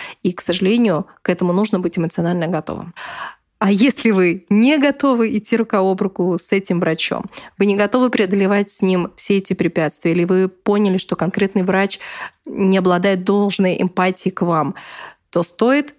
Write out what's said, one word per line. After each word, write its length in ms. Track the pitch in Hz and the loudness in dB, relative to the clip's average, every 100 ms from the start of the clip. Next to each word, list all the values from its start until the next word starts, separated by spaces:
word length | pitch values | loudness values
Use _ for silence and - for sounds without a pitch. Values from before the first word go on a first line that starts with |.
| - - | -16 -6
И, 80 | 180 | -4
к 80 | 180 | -4
сожалению, 680 | - 175 190 240 226 151 - _ | -4 0 2 2 2 0 -4 _
к 60 | - | -4
этому 240 | 175 180 | 0 0
нужно 260 | 180 214 185 | 0 0 -2
быть 200 | 175 180 | -2 -2
эмоционально 500 | 165 - 170 175 160 | -4 -2 -2 -2 -2
готовым. 460 | 160 - - 170 - - - - - _ _ | -4 -6 -10 -12 -14 -14 -12 -14 -16 _ _
А 100 | 196 | 2
если 400 | 202 262 - 226 | 4 4 2 2
вы 340 | 190 180 180 - | 4 2 0 0
не 260 | 208 254 302 | 4 4 4
готовы 600 | 285 277 277 240 226 208 | 2 2 2 2 0 -2
идти 200 | - 226 | -2 -2
рука 220 | 220 196 | 0 0
об 240 | 190 190 | 2 0
руку 340 | 196 - 180 170 | -2 -2 -2 -2
с 140 | - | -2
этим 300 | 196 196 175 | -2 0 0
врачом, 460 | 165 160 - - - - - - | 0 -2 -4 -6 -8 -16 -10 0
вы 80 | 202 | 0
не 100 | 196 | 2
готовы 340 | 202 254 254 | 2 2 2
преодолевать 640 | 233 190 196 196 202 202 | 2 0 2 2 2 -2
с 100 | - | 0
ним 300 | 190 185 170 | 0 2 -2
все 220 | - - 196 | -6 -2 0
эти 160 | 190 | 0
препятствия, 580 | 185 175 175 151 - 165 | -2 -2 0 -2 -2 0
или 140 | 175 | 0
вы 240 | 175 190 190 | 2 2 0
поняли, 500 | - - 202 202 185 | -2 0 2 2 0
что 160 | - | -4
конкретный 480 | 175 165 202 196 196 | -4 -2 0 0 0
врач 380 | 185 185 202 - - - - - | 0 0 0 -4 -14 -14 -14 -16
не 320 | - 226 190 190 | -10 -2 2 4
обладает 460 | 185 180 196 190 | 2 2 2 0
должной 580 | 185 202 202 - 185 - | 0 2 2 2 0 0
эмпатией 540 | 180 - 185 185 185 | -2 0 0 -2 -6
к 80 | - | -2
вам, 320 | 175 160 143 - - - - - _ | 0 0 -2 -6 -16 -18 -20 -20 _
то 120 | 175 | -4
стоит 520 | 170 - 233 285 285 | -4 0 2 2 -2